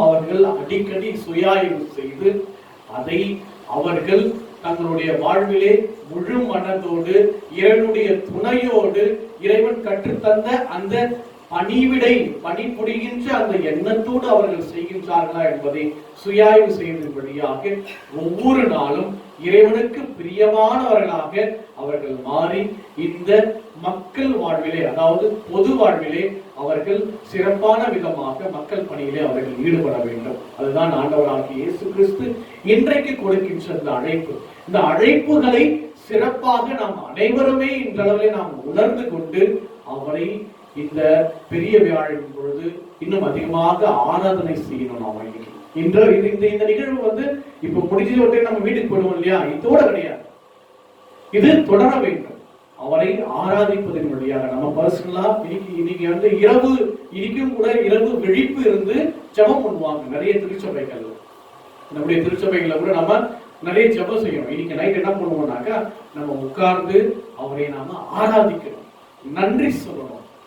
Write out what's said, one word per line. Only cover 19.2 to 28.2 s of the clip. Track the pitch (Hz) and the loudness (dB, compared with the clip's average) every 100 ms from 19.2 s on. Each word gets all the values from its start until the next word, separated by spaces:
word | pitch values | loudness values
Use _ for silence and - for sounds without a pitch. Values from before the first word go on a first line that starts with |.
| - - 175 | -16 -10 4
இறைவனுக்கு | 202 214 226 240 - - - | 6 8 6 0 -4 -10 -10
பிரியமானவர்களாக | 170 196 214 214 220 254 254 214 165 156 - 202 220 - - - | -6 2 4 4 4 2 2 2 2 -2 -4 -2 -2 -4 -12 -10
அவர்கள் | 143 147 135 127 | -6 -6 -6 -8
மாறி | 131 151 165 190 208 - - - | -4 -2 0 -2 -4 -8 -14 -8
இந்த | 170 175 180 214 220 - - 156 | -6 -4 4 4 4 -2 -12 -10
மக்கள் | 180 196 - 269 269 214 | -8 -8 -8 -4 -2 0
வாழ்விலே, | 170 160 156 170 160 | -2 -2 -2 -2 -2
அதாவது | 160 165 175 214 - - | 2 2 4 2 -2 -2
பொது | 190 247 226 | 2 4 4
வாழ்விலே | 190 165 151 175 196 196 - - | 4 4 -2 -4 -4 -6 -14 -8
அவர்கள் | 147 - 196 208 214 - | -4 -2 -2 -2 -4 -10
சிறப்பான | - 190 185 202 214 220 - | -8 -2 0 2 2 2 0
விதமாக | 185 165 160 | -2 -4 -6